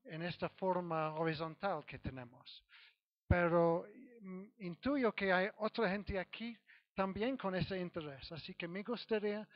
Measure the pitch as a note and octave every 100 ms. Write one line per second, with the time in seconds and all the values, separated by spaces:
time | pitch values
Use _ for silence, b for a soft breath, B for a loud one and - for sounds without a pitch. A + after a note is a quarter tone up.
0 | B3+ D#3+ F3 - E3 - F#3+ F3+ F3 D#3+
1 | D#3 D#3 E3 D3+ D#3+ D3+ G3 D#3+ - C3
2 | - C3 A#2+ B2+ - - _ B B B
3 | _ _ _ F3 E3+ E3+ E3+ E3+ G#3 G#3+
4 | B3 A#3 F#3+ F#3 G3+ - F3+ E3+ B3+ C#4+
5 | A3+ - G3 F3+ G3+ - G#3+ - G3+ G#3
6 | F#3+ F#3+ E3+ - A#3 A3+ _ B B -
7 | F#3+ F#3+ A#3 C4 F#3+ F#3 D#3+ F#3+ F3 E3+
8 | D3+ C3+ - D#3 - - F3 F#3 A3+ -
9 | - A3 G#3 G#3 G#3